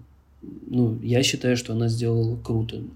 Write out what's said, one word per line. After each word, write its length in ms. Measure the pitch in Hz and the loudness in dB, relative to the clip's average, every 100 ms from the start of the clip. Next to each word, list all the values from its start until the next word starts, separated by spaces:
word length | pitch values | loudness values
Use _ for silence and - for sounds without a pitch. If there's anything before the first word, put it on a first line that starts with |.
| - _ _ _ - - - | -14 _ _ _ -16 -14 -2
ну, 320 | 123 120 113 | 2 2 2
я 220 | 113 120 | 2 2
считаю, 340 | 139 139 123 123 | 2 2 0 0
что 160 | - | 0
она 140 | 113 117 | 0 0
сделала 500 | 117 117 117 113 120 | 2 2 2 0 -2
круто. 460 | - 113 113 - - | -2 -2 -2 -6 -10